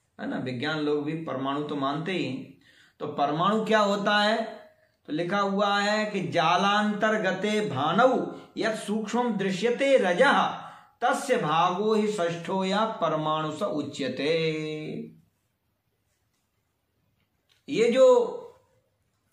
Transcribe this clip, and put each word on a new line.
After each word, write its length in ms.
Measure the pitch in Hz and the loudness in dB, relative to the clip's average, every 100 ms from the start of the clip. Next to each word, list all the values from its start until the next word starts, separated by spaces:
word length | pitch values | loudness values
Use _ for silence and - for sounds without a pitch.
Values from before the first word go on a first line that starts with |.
| _ - | _ -12
है 80 | - | -8
ना। 80 | - | -6
विज्ञान 420 | 127 123 147 156 | -6 -4 -4 -2
लोग 260 | 147 147 143 | -2 -2 -2
भी 80 | |
परमाणु 500 | 165 151 131 135 143 | -6 -6 -6 -4 -4
तो 120 | 147 147 | -4 -4
मानते 360 | 135 156 170 | -4 -4 -4
ही। 460 | 175 131 131 - - _ - _ - | -4 -4 -6 -12 -20 _ -20 _ -12
तो 80 | 151 | -8
परमाणु 580 | 147 143 151 185 214 196 | -2 -2 2 2 2 2
क्या 140 | 214 | 2
होता 380 | 202 202 202 208 | 2 0 0 2
है? 420 | 208 226 220 - - _ _ _ - | 2 0 -4 -10 -20 _ _ _ -8
तो 60 | |
लिखा 260 | 156 175 202 | -6 -2 -2
हुआ 400 | 196 196 202 202 | 0 0 0 0
है 260 | 202 214 208 | 0 -2 -2
कि 220 | 202 165 | -4 -2
"जालांतर्गते 1400 | 160 165 180 196 208 208 202 220 214 190 185 208 214 147 | 0 2 4 2 2 0 0 0 2 0 -2 -2 -2 -2
भानौ 720 | 127 151 190 262 233 - - - - | -2 0 4 4 4 -2 -8 -12 -4
यत् 180 | 214 214 | -4 -4
सूक्ष्मं 600 | - 214 214 233 247 190 | -4 -4 -2 -2 0 0
दृश्यते 600 | 190 180 226 240 277 262 | -2 0 0 2 4 4
रजः, 720 | 185 175 277 190 - - - - - - | 4 4 4 4 2 -2 -12 -18 -20 -4
तस्य 360 | 247 262 - 240 | -2 0 0 0
भागो 560 | 151 160 175 185 214 | 2 2 2 2 0
हि 140 | 214 214 | 2 2
षष्ठो 580 | 180 170 165 - 190 190 | 0 -2 -2 -4 -2 0
या 200 | 196 220 | 0 0
परमाणु 640 | - 160 156 156 156 156 | 0 -2 0 -2 -2 -4
स 120 | - | -4
उच्यते।" 920 | 156 147 127 - 131 - 143 165 160 156 156 151 156 - - - _ _ _ _ _ _ _ _ _ _ _ _ _ _ _ _ _ _ _ _ _ _ _ _ - | -4 -4 -6 -6 -6 -2 -2 0 0 -4 -6 -8 -8 -10 -12 -18 _ _ _ _ _ _ _ _ _ _ _ _ _ _ _ _ _ _ _ _ _ _ _ _ -4
ये 220 | 160 240 | 2 4
जो 440 | 262 254 233 - - - - _ _ _ _ _ _ _ | 8 8 8 4 -4 -14 -20 _ _ _ _ _ _ _